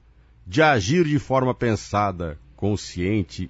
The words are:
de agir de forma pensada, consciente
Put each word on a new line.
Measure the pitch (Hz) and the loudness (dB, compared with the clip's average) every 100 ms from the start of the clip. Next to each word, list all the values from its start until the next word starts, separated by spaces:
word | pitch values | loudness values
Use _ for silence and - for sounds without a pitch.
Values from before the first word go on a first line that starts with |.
| _ _ _ _ - | _ _ _ _ -4
de | 107 | 2
agir | 156 127 92 175 156 | 4 4 2 2 2
de | 147 | 0
forma | - 131 127 | 0 0 0
pensada, | 120 120 104 - 104 101 90 82 76 - - | 0 0 -2 -2 -2 -2 -2 -8 -10 -18 -4
consciente | 101 101 - 90 90 107 90 - | -2 -2 -6 -4 -2 0 -2 -8